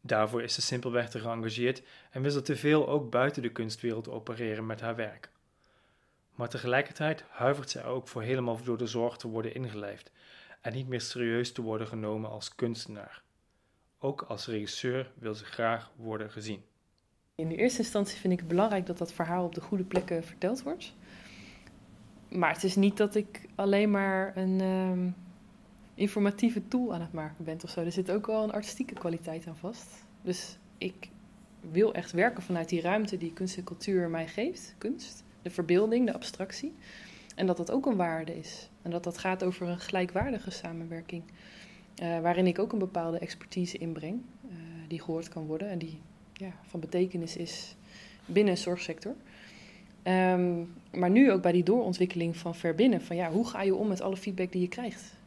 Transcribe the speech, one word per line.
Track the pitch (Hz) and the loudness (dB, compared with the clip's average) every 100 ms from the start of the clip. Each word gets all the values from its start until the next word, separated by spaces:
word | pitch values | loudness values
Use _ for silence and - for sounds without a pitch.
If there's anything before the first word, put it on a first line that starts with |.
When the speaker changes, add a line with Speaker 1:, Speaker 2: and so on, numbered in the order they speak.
Speaker 1:
Daarvoor | - 110 107 120 | 2 2 2 0
is | 117 | -2
ze | - | -2
simpelweg | - 127 123 120 117 | -2 -2 -2 -2 -2
te | 113 | -4
geëngageerd | 113 113 113 110 120 131 - - - | -6 -4 -4 0 0 0 -8 -20 -14
en | 131 | -2
wist | 135 | 0
ze | 143 | 0
te | 135 139 | 0 0
veel | 147 151 143 | 4 4 4
ook | 147 127 | 0 2
buiten | 120 135 143 | 2 2 2
de | 120 | -4
kunstwereld | - 110 107 120 110 | -2 -6 -2 -2 -2
te | 110 | -6
opereren | 120 113 113 117 107 113 | -10 -8 -6 -4 -4 -4
met | 110 | -6
haar | 113 113 | -6 -4
werk. | 110 107 - _ _ _ _ _ _ _ _ _ _ | -6 -8 -20 _ _ _ _ _ _ _ _ _ _
Maar | - 120 | -8 -8
tegelijkertijd | 123 120 127 143 - 151 156 - | -6 0 0 0 -2 -2 -2 -8
huivert | - 123 143 - | 0 2 2 -2
zij | 131 | -8
ook | 120 127 - | -4 -6 -6
voor | 123 | -8
helemaal | 110 131 123 113 | -2 0 0 -2
door | 123 113 | -2 -2
de | 117 | -2
zorg | 113 117 - | 0 -2 -2
te | 120 | -8
worden | 113 113 | -4 -4
ingelijfd | 117 127 107 101 101 - _ - - - - | -6 -8 -6 -8 -10 -16 _ -20 -20 -20 -10
en | 127 | -6
niet | 120 131 | -6 -4
meer | 123 | -4
serieus | - 123 117 117 120 | -4 -2 0 2 0
te | - | -4
worden | 113 110 110 | -4 -4 -4
genomen | 113 107 110 110 | -4 -4 -4 -6
als | 110 - | -8 -12
kunstenaar. | - 120 113 - 107 101 - _ _ _ _ _ _ _ _ | -4 -2 -2 -10 -12 -14 -18 _ _ _ _ _ _ _ _
Ook | 135 139 | -4 -4
als | - 104 - | -6 -8 -4
regisseur | 110 104 - 127 127 131 | -4 -4 -4 -2 -2 -4
wil | - 113 | -8 -8
ze | 107 | -6
graag | 107 - 113 117 113 - | -10 0 0 0 -4 -12
worden | 113 110 107 | -8 -6 -6
gezien. | 110 107 101 - _ _ _ _ _ _ | -10 -10 -10 -12 _ _ _ _ _ _
Speaker 2:
In | - 160 | -6 -4
de | 165 | 4
eerste | 254 247 | 2 4
instantie | 233 214 202 - | 0 2 0 0
vind | 190 | 0
ik | 180 | 0
het | 165 | 2
belangrijk | 175 214 202 180 | 4 4 2 -2
dat | 175 | -4
dat | 170 | -4
verhaal | - 165 175 | -4 -2 0
op | 175 | 0
de | 175 | -4
goede | - 202 | -4 -2
plekken | 185 185 185 170 | 0 0 0 -4
verteld | 165 - 180 254 | -4 -2 -2 0
wordt. | 277 330 - - - - - - - - - - - - - - - | -4 -8 -10 -18 -20 -20 -20 -20 -20 -20 -20 -20 -20 -20 -20 -20 -6
Maar | 185 170 | 2 2
het | 170 | 4
is | 190 190 | 2 6
niet | 196 202 | 6 6
dat | 208 | 2
ik | 214 208 - - | 4 0 -8 -14
alleen | - 196 196 208 | -2 2 6 6
maar | 202 196 190 190 - | 4 4 2 0 0
een, | 190 190 | 2 2
ehm, | 190 185 185 180 180 180 - - - - - - - | 2 2 2 2 0 -4 -12 -20 -20 -20 -20 -20 -20
informatieve | - 202 208 202 202 233 233 - | -2 0 4 2 4 2 2 -2
tool | 254 247 | 0 0
aan | 175 | -2
het | 165 | -6
maken | 165 156 156 | -6 -8 -8
ben | 160 160 | -8 -8
of | - | -6
zo. | - | -4
Er | 170 | -2
zit | 180 185 | -2 0
ook | 196 208 | 0 0
wel | 220 | 0
een | 214 | 0
artistieke | 208 208 - 262 | -2 -6 -6 -6
kwaliteit | - 175 165 170 160 165 | -4 -4 -4 -4 -8 -8
aan | 156 | -8
vast. | 175 240 - - - - | -8 -8 -14 -20 -20 -10
Dus | - 180 - - - - | -6 -4 -6 -14 -20 -8
ik | 185 - - - - - - - 170 | -8 -8 -18 -20 -20 -20 -20 -18 -2
wil | 160 220 | 4 4
echt | - - | 4 -2
werken | 170 220 233 | 2 2 2
vanuit | 180 175 165 | -2 -2 0
die | 175 | 0
ruimte | 170 208 208 185 | 2 2 0 -2
die | 165 | -6
kunst | 165 185 185 | -4 -6 -6
en | |
cultuur | 180 170 - 190 170 | -10 -8 0 2 2
mij | 165 160 | -2 -4
geeft. | - 254 359 - - | -2 -2 -4 -12 -8
Kunst, | 214 320 - - - - | -6 -6 -8 -18 -20 -12
de | 175 | -10
verbeelding, | - 165 175 220 233 240 | -4 4 6 6 4 4
de | |
abstractie. | - - - 190 - 294 - - - - - - | 0 -8 -8 -8 -6 -8 -10 -18 -18 -18 -20 -18
En | - 185 | -2 0
dat | 175 | 0
dat | 175 | 0
ook | 269 277 | 0 2
een | 214 | 2
waarde | 170 160 160 165 | 2 0 -4 -8
is. | 156 - - - | -10 -14 -16 -12
En | - | -6
dat | 170 | -4
dat | 170 170 | -4 -2
gaat | 190 185 | -2 0
over | 185 180 175 | 0 -2 -4
een | 175 | -4
gelijkwaardige | - 190 180 185 254 233 - | -2 0 0 0 0 -2 -6
samenwerking. | 180 170 165 165 165 165 170 170 - - - - - - | -8 -8 -8 -8 -10 -8 -10 -10 -18 -20 -20 -20 -20 -20
Eh, | - 170 170 | -6 -2 2
waarin | 165 175 185 | 4 6 6
ik | 175 | 4
ook | 220 | 2
een | 226 | 2
bepaalde | 185 175 165 170 | 0 0 -2 -2
expertise | 170 - - - 180 - | -4 -10 -8 -2 -2 -2
inbreng. | 165 160 156 220 - - 262 | -4 -4 -4 -6 -8 -16 -14
Eh, | 175 165 165 160 | -14 -12 -14 -8
die | 160 | -8
gehoord | 165 165 165 | -4 -4 -4
kan | - 156 | -8 -4
worden | 156 202 | -4 -2
en | 180 | -4
die, | 160 160 - - - | -6 -10 -16 -20 -20
ja, | - 190 180 | -12 -12 -12
van | - 175 | -12 -10
betekenis | 160 180 185 185 165 - | -2 2 2 0 -6 -6
is | 170 - - - - - - - - | -6 -8 -12 -16 -20 -20 -20 -20 2
binnen | 175 208 | 6 6
een | 175 | 6
zorgsector. | - 175 - 160 202 269 - - - - - - - - | 2 -2 -2 -6 -6 -10 -12 -20 -20 -20 -20 -20 -20 -8
Ehm, | - 185 185 180 180 175 170 - - | 2 4 6 6 4 2 -2 -10 -10
maar | - 180 | 0 6
nu | 208 269 | 10 10
ook | 196 | 8
bij | 180 | 6
die | 175 | 6
doorontwikkeling | 170 233 226 180 180 175 170 165 | 6 6 4 2 2 2 -2 -2
van | 170 | -6
Ver | 170 170 | -2 0
Binnen. | 160 262 196 | 6 6 6
Van | - 170 | 2 -2
ja, | 175 | 2
hoe | 170 233 | 2 0
ga | - | 0
je | 196 | 2
om | 190 214 | 4 2
met | 185 | 0
alle | 196 190 | 0 -2
feedback | 208 185 180 | -4 -2 -2
die | 185 | 0
je | 180 | 0
krijgt? | 208 240 - - - | -2 -6 -8 -14 -20